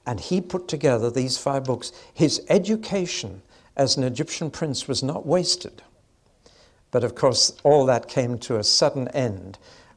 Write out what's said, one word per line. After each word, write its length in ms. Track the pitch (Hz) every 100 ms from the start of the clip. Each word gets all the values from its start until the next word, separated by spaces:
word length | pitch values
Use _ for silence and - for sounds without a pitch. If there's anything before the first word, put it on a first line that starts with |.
| -
And 140 | 107
he 200 | - 180
put 280 | 185 185 180
together 420 | 151 147 120 117
these 260 | 120 131 -
five 280 | - 139
books. 260 | 131 123 - - -
His 260 | - 160 - -
education 920 | 190 196 220 - 196 180 - 101 92 - _ _ -
as 200 | 135 -
an 80 |
Egyptian 460 | 127 120 151 - 156
prince 340 | - 160 127 -
was 160 | 131
not 240 | 135 143 147
wasted. 560 | 175 175 - - - - _ _ _ _ _ _ _ _ _ _
But 100 | 127
of 140 | 120 -
course, 400 | 139 123 - -
all 220 | 147 147 131
that 220 | 120 -
came 300 | - 120 120
to 160 | - 117
a 80 |
sudden 440 | 104 - - 139 123
end 500 | 143 123 98 92 101 - - -